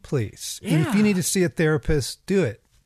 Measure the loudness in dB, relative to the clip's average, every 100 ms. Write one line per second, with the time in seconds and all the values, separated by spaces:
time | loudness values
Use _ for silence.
0 | -4 -4 -4 -8 -12 -8 0 2 2 2
1 | 2 2 0 0 0 0 0 0 0 -2
2 | -2 -8 -2 0 0 -4 _ _